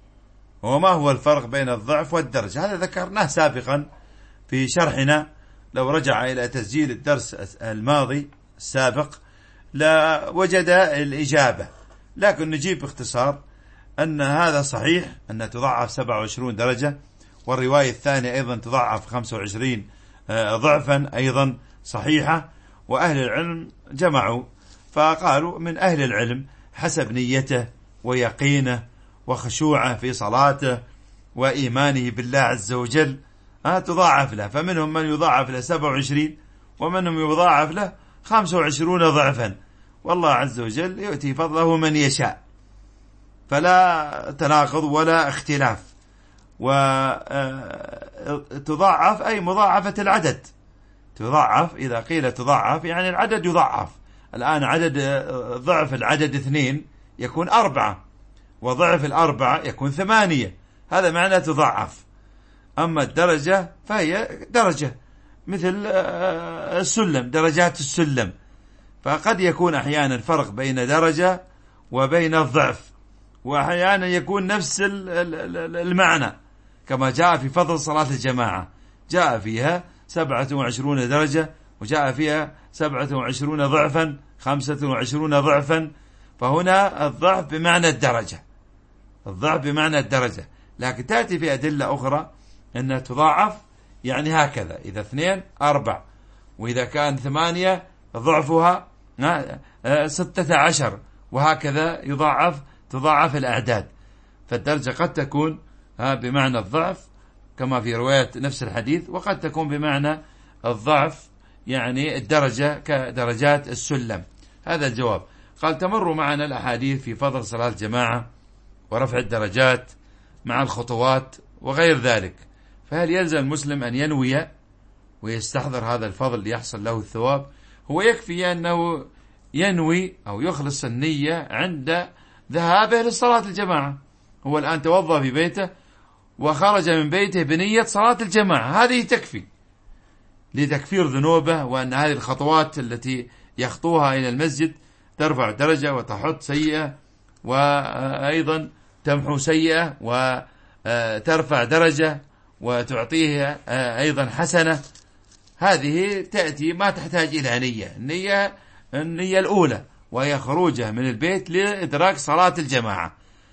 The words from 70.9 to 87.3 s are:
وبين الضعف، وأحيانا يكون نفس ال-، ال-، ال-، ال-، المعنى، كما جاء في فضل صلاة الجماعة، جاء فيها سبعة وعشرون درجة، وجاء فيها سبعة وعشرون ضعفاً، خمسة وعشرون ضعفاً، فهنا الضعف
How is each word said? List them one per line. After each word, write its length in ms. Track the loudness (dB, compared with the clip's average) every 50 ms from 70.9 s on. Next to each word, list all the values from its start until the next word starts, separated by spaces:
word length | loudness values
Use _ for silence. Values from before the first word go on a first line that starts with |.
| 2 2 2 2 2 2 2 2 2 0 -6 -14 -20 -20 -20 -20 _ _ -14 -6
وبين 440 | 0 0 2 2 2 2 2 2 2
الضعف، 580 | 2 2 2 2 2 2 2 0 -6 -12 -20 -20 -20 -20 -20 -20 -20 -20 -20 -20 -14 -8
وأحيانا 640 | -4 -2 0 0 0 0 2 2 2 2 2 2
يكون 400 | 0 0 0 0 -2 -2 -2 0
نفس 340 | 0 -2 -2 -2 -4 -2 -2
ال-، 280 | -2 -2 -2 -6 -8 -4
ال-، 260 | -2 -2 -2 -2 -6
ال-، 220 | -8 -8 -8 -8
ال-، 200 | -8 -8 -6 -6
المعنى، 640 | -6 -2 0 2 4 4 4 4 2 0 -2 -6 -10 -18 _ -20 -20 -20 -20 -20 _ _
كما 240 | -4 -2 0 0 0
جاء 260 | 2 4 4 4 4
في 120 | 2 0 -2
فضل 300 | 0 0 0 0 0 -2
صلاة 320 | -2 0 0 0 0 0
الجماعة، 580 | -2 -2 -2 -2 0 0 0 0 -2 -4 -6 -10 -16 -20 -20 -20 -20 _ _ -2
جاء 280 | 0 2 2 2 2 0
فيها 460 | -4 -4 -4 -2 0 0 -2 -2 -4 -10 -20 -20 _ -8
سبعة 400 | -4 -4 -2 0 0 -2 -2 -2
وعشرون 560 | -2 -2 -2 -2 -4 -4 -2 -2 0 0 0 2
درجة، 420 | 2 2 2 2 0 -2 -2 -2 -8 -18 -20 -20 _ -16
وجاء 320 | -6 -2 -2 0 0 0
فيها 400 | -2 -2 -2 -2 0 -2 -4 -6 -10 -18 -20 -16
سبعة 360 | -6 -4 -4 -4 -2 -4 -4 -4
وعشرون 540 | -4 -4 -4 -4 -6 -4 -4 -4 -2 -2 0
ضعفاً، 520 | 2 2 2 2 2 2 0 0 -2 -4 -10 -16 -20 -20 -8
خمسة 400 | -4 -4 -2 -2 -2 -4 -6 -4
وعشرون 580 | -4 -4 -2 -2 -4 -4 -4 -4 -2 2 2 2
ضعفاً، 500 | 4 4 2 2 2 0 0 -2 -2 -4 -10 -18 -20 -20 _ -20 -20 -20 -8 -4
فهنا 640 | -2 0 0 0 2 4 4 4 4 2 0 -2 -4
الضعف 380 | -4 -2 0 2 2